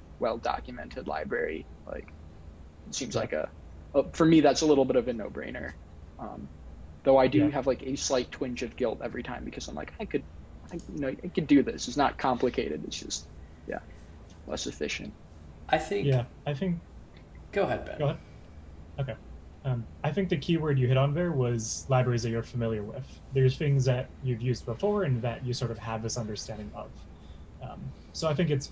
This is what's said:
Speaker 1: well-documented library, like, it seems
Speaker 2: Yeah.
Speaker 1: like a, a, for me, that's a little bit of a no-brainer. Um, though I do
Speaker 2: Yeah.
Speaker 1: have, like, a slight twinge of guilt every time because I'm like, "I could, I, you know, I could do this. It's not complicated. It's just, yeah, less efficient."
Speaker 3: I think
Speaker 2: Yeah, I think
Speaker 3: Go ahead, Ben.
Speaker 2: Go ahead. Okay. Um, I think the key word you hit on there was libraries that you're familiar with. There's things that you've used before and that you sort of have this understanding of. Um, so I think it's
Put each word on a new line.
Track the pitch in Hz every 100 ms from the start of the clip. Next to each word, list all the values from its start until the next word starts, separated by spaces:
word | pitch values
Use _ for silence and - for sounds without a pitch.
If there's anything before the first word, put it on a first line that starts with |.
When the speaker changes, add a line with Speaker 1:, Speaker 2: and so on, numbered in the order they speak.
| - -
Speaker 1:
well-documented | 117 113 120 - - 123 - 131 76
library, | 76 76 123 78 80 - - -
like, | - - - - - - - - - -
it |
seems | - 131
Speaker 2:
Yeah. | 123
Speaker 1:
like | -
a, | 78 - - - - -
a, | 143 -
for | -
me, | 160 160
that's | 143 131
a | 156
little | 139
bit | 131 127
of | 120
a |
no-brainer. | 117 101 - - 127 - - - - - -
Um, | 110 - - - - - - -
though | 139 135
I | 131
do | 151
Speaker 2:
Yeah. | 147
Speaker 1:
have, | 139 135
like, | 123
a | 135 143
slight | - 135 123
twinge | - 131 123
of | 120 -
guilt | 120 104
every | 120 -
time | 123 120
because | 120 - -
I'm |
like, | - - -
"I |
could, | 214 143 - - - - -
I, | 170 -
you | 160
know, | 139
I | - 180
could | 185 147
do | 143
this. | 113 - -
It's | 139
not | 131 -
complicated. | 135 120 127 120 - 76
It's | - -
just, | - - - - - - -
yeah, | - - - - - - - -
less | - -
efficient." | - 73 - - - - - - - -
Speaker 3:
I | 156
think | - 202 143
Speaker 2:
Yeah, | 127 120 - -
I |
think | 139 190 170 - - - - - - -
Speaker 3:
Go | 202
ahead, | 185 110
Ben. | - -
Speaker 2:
Go |
ahead. | 147 165 - - - - - - - -
Okay. | 131 110 - - - -
Um, | 135 120 110 -
I | 147
think | 175 185
the | 160
key | - 160
word | 156 135
you | 123
hit | 131
on | 139
there | 147 180
was | 143 123 120 107 - -
libraries | 127 127 120
that | 117
you're | 113
familiar | 113 123 113 107
with. | 104 127 135 - -
There's | 135 131 -
things | 147 139
that | 127 123 139 -
you've | 127 113
used | 123 117
before | - 113 208 208
and | 170 120
that | 117 113
you | 123
sort | 120 123
of | 113
have | 113 113
this | 110 123
understanding | 107 104 - 107 104
of. | 110 113 - - - - - - -
Um, | 127 - 135 - -
so | - 160
I |
think | 147 165
it's | 139 -